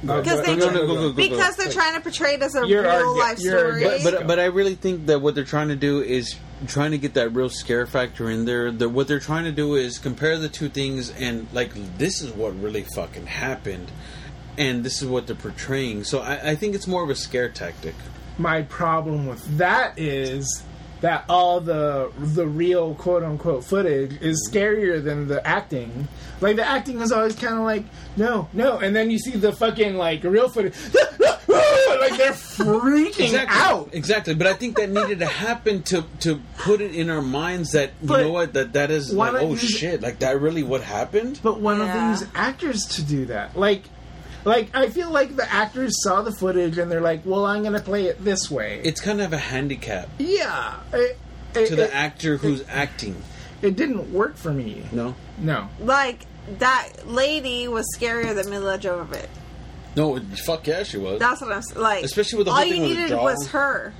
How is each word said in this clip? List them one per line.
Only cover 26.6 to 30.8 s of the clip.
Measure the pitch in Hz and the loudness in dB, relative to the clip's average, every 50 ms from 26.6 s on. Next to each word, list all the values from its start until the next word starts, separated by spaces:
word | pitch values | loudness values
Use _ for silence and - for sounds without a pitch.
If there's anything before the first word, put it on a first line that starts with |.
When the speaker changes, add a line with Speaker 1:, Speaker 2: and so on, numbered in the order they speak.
| - | 2
Speaker 2:
acting | - 269 269 262 277 254 233 | 0 0 0 -2 -4 -6 -2
is | 233 226 | 0 2
always | 240 220 220 220 220 | 2 4 2 2 0
kinda | 220 - 240 226 226 | -2 -4 -2 -2 0
like, | 220 220 220 208 208 - - - - - - | 0 0 0 -2 -4 -8 -14 -16 -16 -10 -2
"No, | - 208 240 240 214 180 156 - | 0 2 2 2 0 -2 -2 -2
no," | 180 233 269 240 185 | 2 2 2 2 2
and | 202 196 202 | 2 2 2
then | 220 220 226 | 4 4 2
you | 226 220 | 2 0
see | - 254 254 214 | -2 -2 -2 2
the | 190 214 | 2 2
fucking, | 196 - 233 226 220 - 214 208 190 | 4 4 2 2 4 4 2 2 2
like, | 190 175 165 160 156 160 | 0 0 0 0 0 0
real | 180 185 214 247 254 | 4 6 6 6 4
footage. | - 226 202 185 - - | 2 0 -2 -2 -2 -6